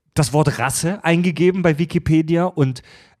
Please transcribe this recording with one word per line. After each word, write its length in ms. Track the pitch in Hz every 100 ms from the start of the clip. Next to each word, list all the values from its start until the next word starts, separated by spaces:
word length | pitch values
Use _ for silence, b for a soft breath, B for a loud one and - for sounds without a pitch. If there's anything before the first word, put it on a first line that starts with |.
| _ -
das 140 | 123
Wort 260 | 147 147 117
Rasse 460 | 127 - 165 202
eingegeben 580 | 165 170 180 151 175 185
bei 160 | 170 151
Wikipedia 680 | 170 170 - 160 160 170
und, 380 | 180 - 135 123 B B B B